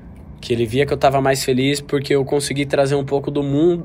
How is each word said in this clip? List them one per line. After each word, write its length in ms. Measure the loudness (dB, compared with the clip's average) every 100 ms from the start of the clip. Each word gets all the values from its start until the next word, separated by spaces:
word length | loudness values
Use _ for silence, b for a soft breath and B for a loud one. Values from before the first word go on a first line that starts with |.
| B -20 -20 -12
que 120 | -4
ele 140 | -2 0
via 180 | 0
que 80 | 0
eu 40 | 2
tava 240 | 2 2
mais 240 | 2 0
feliz 360 | 0 0 2 0
porque 320 | -2 -4 0
eu 120 | 0
consegui 420 | 2 0 -2 -4 -2
trazer 300 | 0 2 2
um 80 |
pouco 260 | 0 -2 -2
do 140 | -2
mun-, 400 | 0 2 2 2